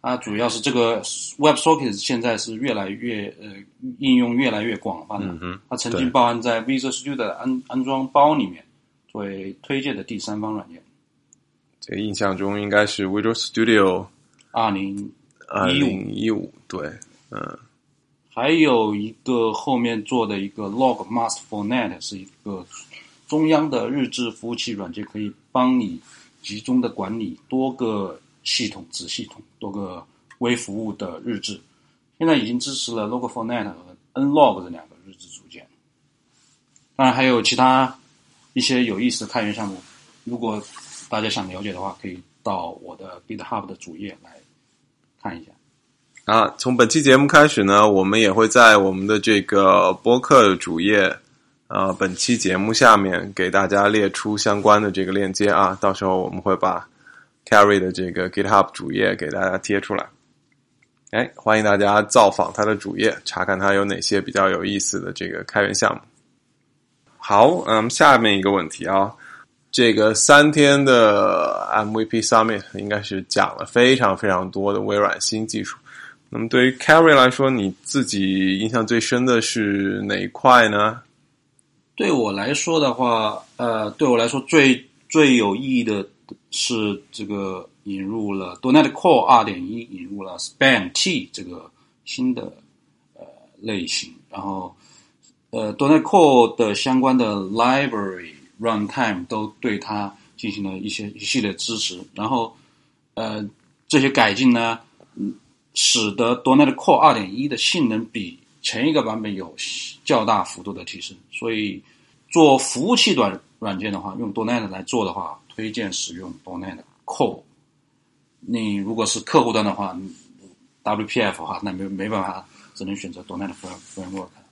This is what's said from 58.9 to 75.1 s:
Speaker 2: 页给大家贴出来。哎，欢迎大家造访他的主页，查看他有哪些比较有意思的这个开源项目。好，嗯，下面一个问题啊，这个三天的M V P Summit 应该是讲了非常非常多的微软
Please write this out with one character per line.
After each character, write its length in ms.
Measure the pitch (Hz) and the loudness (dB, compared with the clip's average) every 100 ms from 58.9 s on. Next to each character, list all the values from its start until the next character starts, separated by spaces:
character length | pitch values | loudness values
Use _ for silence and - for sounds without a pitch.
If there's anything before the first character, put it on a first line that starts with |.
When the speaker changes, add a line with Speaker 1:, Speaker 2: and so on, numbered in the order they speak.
Speaker 2:
页 240 | 98 101 98 | 0 0 0
给 140 | 76 | -6
大 120 | 92 95 | -2 -2
家 80 | 95 | -2
贴 240 | - 101 | -2 -4
出 140 | - 98 | -2 -6
来。 100 | - _ _ _ _ _ _ _ _ _ _ | -6 _ _ _ _ _ _ _ _ _ _
哎， 220 | 104 131 - | -4 -4 -4
欢 220 | 110 110 | 0 2
迎 80 | 107 | 4
大 100 | 101 | 2
家 280 | 101 104 | 4 2
造 260 | 104 123 101 | 4 6 6
访 240 | - 85 | 4 -4
他 100 | 92 | 0
的 120 | 107 104 | -2 -2
主 200 | 98 98 | -6 -2
页， 220 | 107 - - | -2 -2 -10
查 180 | - | -6
看 140 | 92 95 | -2 0
他 160 | 98 | 2
有 100 | 98 | 2
哪 160 | 101 92 | 0 -4
些 220 | - 101 | -2 -2
比 100 | 95 | -2
较 160 | 101 95 | 0 2
有 160 | 92 | 0
意 140 | 95 101 | -4 -4
思 220 | - 98 | -4 -6
的 120 | 92 | -8
这 160 | 92 90 | -10 -10
个 160 | 85 92 | -10 -4
开 180 | 107 | -2
源 100 | 101 | -2
项 180 | 101 107 - | 0 -2 -2
目。 60 | _ _ _ _ _ _ _ _ _ _ _ _ | _ _ _ _ _ _ _ _ _ _ _ _
好， 460 | - 104 127 180 - | 0 6 6 4 0
嗯， 240 | 110 113 | 0 0
下 300 | - 151 127 | 4 6 8
面 180 | 113 98 | 6 2
一 40 | |
个 80 | 98 | 2
问 180 | 98 78 | 0 -2
题 160 | - - | -8 -2
啊， 260 | 98 101 - - - _ _ _ | 0 0 -4 -20 -20 _ _ _
这 200 | - 120 | 2 4
个 220 | 107 107 | 6 2
三 380 | 107 - 143 151 | 2 8 8 8
天 340 | 151 143 139 135 | 6 6 6 6
的 840 | 123 110 101 101 87 71 50 92 | 6 6 6 2 2 0 -2 -2
M 180 | 104 107 110 | -2 -2 -4
V 100 | 110 | -2
P 160 | 117 | -2
Summit 400 | 107 113 110 104 - 101 | 2 4 4 -2 -8 -10
应 100 | 101 | -6
该 140 | 104 | -6
是 220 | 104 95 | -4 -8
讲 340 | 90 104 98 - | -4 0 0 -2
了 80 | - | -4
非 300 | 120 123 131 | 2 4 4
常 200 | 110 95 | 2 0
非 120 | 107 | 0
常 240 | 92 92 | 0 -2
多 200 | 98 101 | -4 -2
的 80 | 101 | -2
微 160 | 104 104 | -2 0
软 240 | 101 | 0